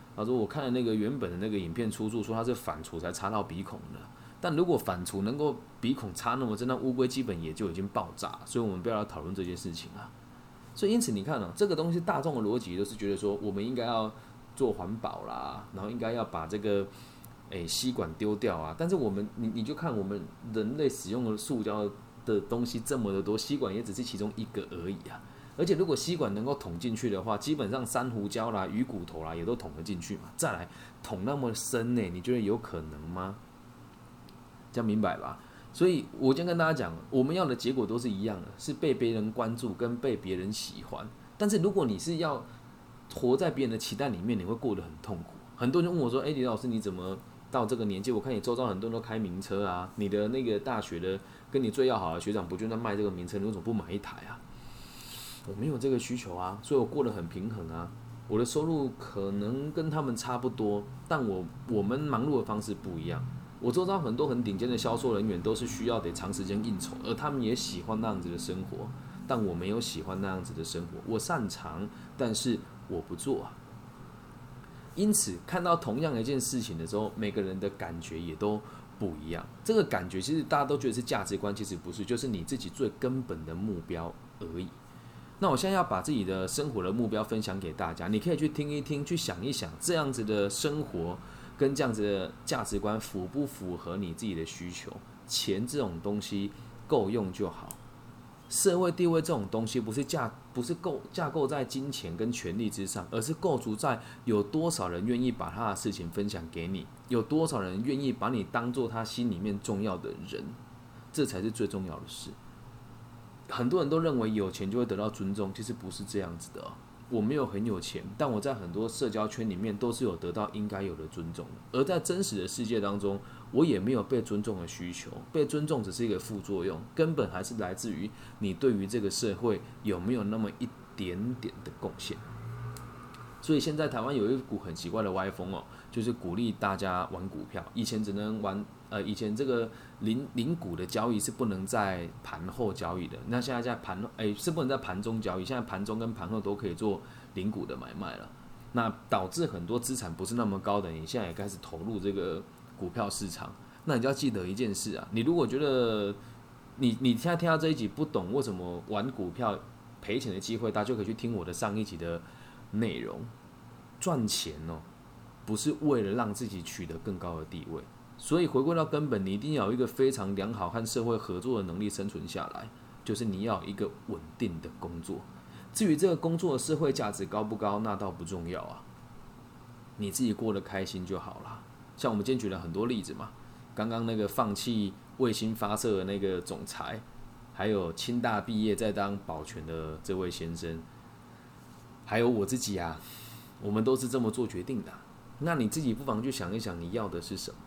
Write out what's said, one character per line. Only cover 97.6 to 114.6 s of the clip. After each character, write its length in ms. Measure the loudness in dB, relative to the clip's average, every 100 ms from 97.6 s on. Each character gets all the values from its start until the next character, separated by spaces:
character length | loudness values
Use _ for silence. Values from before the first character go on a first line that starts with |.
| -10 -12 -16 -18 -18 -18 -18 -18 -4
社 280 | 4 6 6
会 140 | 4
地 140 | 6 6
位 160 | 6
这 60 | 4
种 200 | 2 2
东 160 | 0 2
西 140 | 2
不 100 | 0
是 140 | 0
架-， 260 | 0 0 0 -4 -6
不 100 | -4
是 120 | -2
构-， 260 | -2 0 -2 -4
架 200 | -2 0
构 160 | 2 2
在 180 | 2
金 260 | 0 -2 -2
钱 240 | -4 -4
跟 160 | 0 0
权 280 | 0 0 0
力 100 | 0
之 180 | 0 -2
上， 200 | -2 -2
而 80 | -2
是 140 | 0
构 260 | 2 2 2
筑 160 | 0
在 240 | 0 0 0 -4 -4 4
有 160 | 4
多 280 | 4 2 2
少 180 | 2 0
人 180 | 0 2
愿 120 | 4
意 140 | 2
把 160 | 2 -2
他 220 | 0 0
的 40 |
事 160 | 0 -2
情 200 | -2 -2
分 180 | -2 -2
享 180 | -2 -6
给 180 | -4 -2
你， 180 | -4 -6 -14 0
有 140 | 0
多 240 | 4 4 4
少 160 | 2
人 200 | 0 0
愿 160 | 0 2
意 140 | 0
把 160 | 2 0
你 160 | 0
当 260 | 0 0 0
作 160 | 2 0
他 160 | 0
心 280 | -2 0 0
里 80 | 2
面 200 | 0 0
重 220 | 0 0
要 140 | 0 0
的 140 | -4 -6 -6
人， 160 | -6 -6 -10 -14 -18 -18 -18 -6
这 140 | 0
才 160 | 0 2
是 100 | -2
最 160 | 0 0
重 200 | 0 -4
要 80 |
的 80 | -6 -10
事。 220 | -10 -12 -12 -16 -18 -16 -16 -16 -16 -16 -16 -18 -16 -6
很 200 | 0 4
多 120 | 4
人 100 | 4
都 80 | 4
认 220 | 4 4
为 100 | 2
有 180 | 2 2
钱 220 | 0